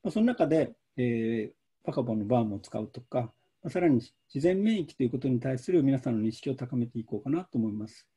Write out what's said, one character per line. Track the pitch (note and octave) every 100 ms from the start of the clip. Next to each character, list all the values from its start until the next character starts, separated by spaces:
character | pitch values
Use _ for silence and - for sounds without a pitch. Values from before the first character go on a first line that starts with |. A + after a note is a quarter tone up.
ま | G3
あ、 |
そ | G#3+
の | A#3
中 | A#3+ D3+
で、 | D#3+ A#2+ - _ -
え | B2 A#2 A2+ A2+ G#2+
ー、 | _ _ _ -
パ |
カ | D3
ボ | B2 A2
の | G#2
バ | B2+
ー | A2
ム | G2
を |
使 | - A2+
う | G#2+
と | -
か、 | - B2+ A#2+ _ _ _
ま | D3+
あ、 |
さ | F3+
ら | F4
に | B2
自 | - _ _ C#3
然 | E3 F#3+
免 | G#3+ G#3+ D#3
疫 | -
と |
い | B2+
う |
こ | B2+
と | C3+
に | B2
対 | C3+ C3
す | -
る | F3+
皆 | C3+ C3+
さ | C3
ん | A2+
の | A2
認 |
識 | A2+ C#3+
を | C3
高 | B2 B2+
め | A#2+
て | A#2+
い |
こ | A2 G#2
う |
か | C3
な | D#3+
と | F#3 B2
思 | A2
い |
ま | G#2 G#2+
す。 | - _